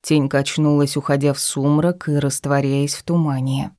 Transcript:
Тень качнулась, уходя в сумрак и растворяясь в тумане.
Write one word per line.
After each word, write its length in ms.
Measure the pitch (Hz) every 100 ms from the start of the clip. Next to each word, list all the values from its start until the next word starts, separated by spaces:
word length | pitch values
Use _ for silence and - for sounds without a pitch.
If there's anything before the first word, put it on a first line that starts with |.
Тень 280 | - 156 139
качнулась, 680 | 139 139 - 151 147 143 143
уходя 360 | - 143 143
в 60 | 139
сумрак 680 | - 139 139 151 175 180 -
и 100 | 147
растворяясь 760 | 139 - 139 139 139 139 143
в 100 | -
тумане. 720 | - 170 156 135 131 135 143